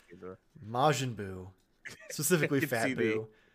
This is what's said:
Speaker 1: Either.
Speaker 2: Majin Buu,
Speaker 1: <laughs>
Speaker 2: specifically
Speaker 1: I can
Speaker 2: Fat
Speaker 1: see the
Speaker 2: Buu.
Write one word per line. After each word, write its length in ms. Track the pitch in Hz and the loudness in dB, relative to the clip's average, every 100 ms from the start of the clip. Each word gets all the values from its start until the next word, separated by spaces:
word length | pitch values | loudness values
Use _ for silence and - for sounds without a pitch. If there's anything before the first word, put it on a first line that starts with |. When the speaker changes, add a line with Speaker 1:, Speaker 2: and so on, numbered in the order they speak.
| - | -20
Speaker 1:
Either. 260 | 90 92 92 _ - 104 | -16 -14 -16 _ -18 -6
Speaker 2:
Majin 480 | 120 151 131 131 104 | 2 4 4 0 -4
Buu, 340 | 98 92 95 - _ _ | -6 -8 -12 -18 _ _
Speaker 1:
<laughs> 300 | - - - | -18 -16 -12
Speaker 2:
specifically 460 | - 123 175 156 139 | -4 2 4 4 2
Speaker 1:
I 40 | |
can 80 | 147 | 2
Speaker 2:
Fat 140 | 117 113 | 0 0
Speaker 1:
see 80 | |
the 100 | 120 | 2
Speaker 2:
Buu. 240 | 113 107 110 - _ | 0 0 -4 -14 _